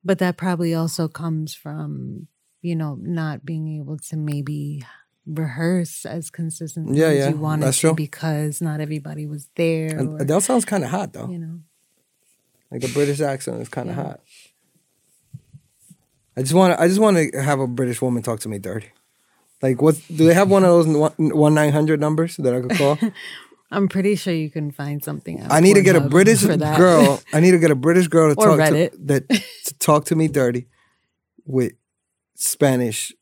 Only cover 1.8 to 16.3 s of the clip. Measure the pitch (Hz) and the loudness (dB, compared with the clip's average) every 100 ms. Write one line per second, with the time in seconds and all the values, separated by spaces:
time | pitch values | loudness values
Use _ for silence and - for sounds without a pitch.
1.8 | 151 139 127 - 156 _ _ _ 170 165 | -10 -12 -12 -14 -18 _ _ _ -8 -6
2.8 | 156 135 113 170 160 143 143 160 156 151 | -6 -8 -8 -6 -6 -8 -10 -8 -8 -10
3.8 | 139 156 - 156 151 147 139 147 143 147 | -10 -12 -10 -8 -6 -6 -8 -8 -10 -12
4.8 | 120 - _ _ - 151 160 127 165 180 | -16 -20 _ _ -12 -8 -8 -4 -2 -2
5.8 | 165 - - 165 - - 160 - 160 - | -4 -10 -12 -12 -12 -10 -10 -10 -12 -10
6.8 | 160 139 160 139 139 151 156 151 135 131 | -4 0 2 2 0 -2 -4 -2 -2 0
7.8 | 160 160 151 - 160 151 151 147 165 151 | 0 0 -6 -8 -6 -4 -6 -6 -6 -6
8.8 | 151 151 147 151 151 147 - - 165 160 | -8 -8 -10 -12 -12 -12 -12 -4 -2 -2
9.8 | 160 156 143 156 139 170 - 254 - 202 | -4 -6 -6 -6 -2 0 0 -2 0 -4
10.8 | 123 185 185 - 185 175 160 170 160 _ | -2 -6 -6 -10 -12 -10 -12 -14 _ _
11.8 | _ _ _ _ _ _ _ _ _ 127 | _ _ _ _ _ _ _ _ _ -8
12.8 | 127 135 143 143 147 135 135 117 117 - | -4 -2 -2 0 -2 -4 -8 -10 -10 -10
13.8 | 123 117 - - _ _ _ _ _ _ | -8 -8 -10 -12 _ _ _ _ _ _
14.8 | _ _ _ _ _ - _ - _ _ | _ _ _ _ _ -20 _ -20 _ _
15.8 | _ _ _ _ _ | _ _ _ _ _